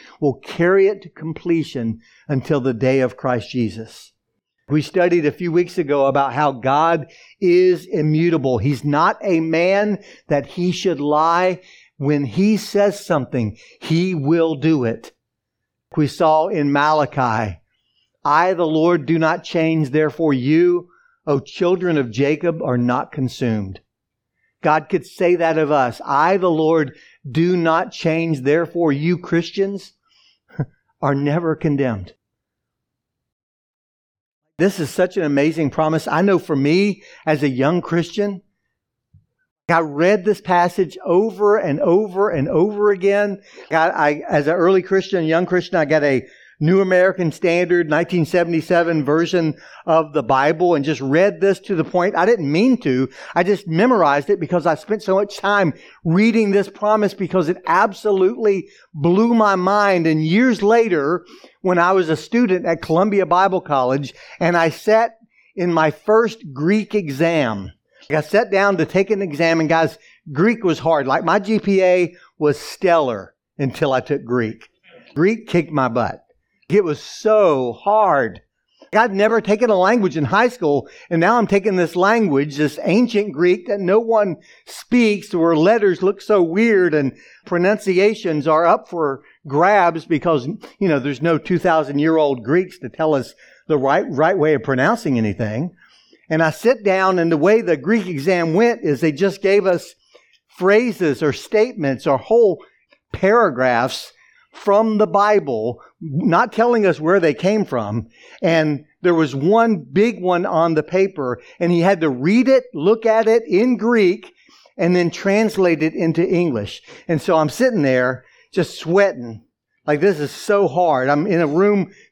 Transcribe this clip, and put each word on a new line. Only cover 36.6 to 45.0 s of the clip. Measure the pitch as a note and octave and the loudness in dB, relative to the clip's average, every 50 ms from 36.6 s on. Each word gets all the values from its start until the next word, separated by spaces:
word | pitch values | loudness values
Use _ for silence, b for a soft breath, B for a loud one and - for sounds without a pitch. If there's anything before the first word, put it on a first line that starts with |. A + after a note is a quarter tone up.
| C3+ C#3+ E3 F#3 G3+ G#3 F#3 B B B B B B | 0 2 2 2 2 0 -2 B B B B B B
as | D#3+ D#3 C3+ D3 | -2 -2 0 0
a | C#3 | -2
young | B2+ A#2+ C3 D3+ F3 F3 | 0 0 0 0 0 -2
Christian, | - - D#3+ F3 E3 - - G3+ G3+ G#3 G3 F#3 - _ _ _ _ _ _ _ _ _ _ _ _ _ _ _ _ _ _ _ _ _ _ _ _ - | -2 -2 -2 -2 -2 -4 -4 -6 -4 -4 -6 -10 -14 _ _ _ _ _ _ _ _ _ _ _ _ _ _ _ _ _ _ _ _ _ _ _ _ 0
I | E3+ E3 | 0 0
read | E3 D3+ C#3+ C#3+ E3+ F#3 G#3+ G3+ F3 | 0 -2 -2 0 2 2 2 2 0
this | G#3+ G3 - - | -2 -4 -4 -2
passage | F#3 F3 F3 F3 F3 - G#3 F#3 D3+ - - - | 0 0 2 2 0 0 -2 -4 -4 -6 -8 -4
over | - E3+ F#3 A3 A3+ F#3 F#3+ G#3 G#3 G#3 | 0 0 0 0 0 -2 0 2 2 2
and | - - E3+ C#3 - | 2 0 -2 -2 0
over | D5+ F3+ E3+ G3+ A3 G3 F3+ F#3+ G3+ G#3 | 2 2 2 2 2 0 -2 -2 -2 0
and | E3+ C#3+ C3+ | 0 -2 -2
over | - - D#3 F#3 G#3+ G#3 G#3 G#3 G#3 | 0 0 0 0 0 0 0 0 0
again. | G3+ F#3 F#3 G3 G3+ G3+ G#3 G3+ F#3+ B B B B B B B | 0 0 0 0 0 0 0 -2 -4 B B B B B B B
I, | D#3 D#3+ D#3+ F3 | 0 0 0 0
I, | - E3+ D3+ D3 D3+ D3+ - - | 0 0 0 0 0 -2 -4 -2
as | F3+ E3+ C#3+ | -2 0 0
an | D3+ E3+ | 0 0
early | F#3 E3 F3+ F#3+ F#3 F3+ | 2 2 2 2 2 0
Christian, | - F#3+ F#3+ | 0 -2 -2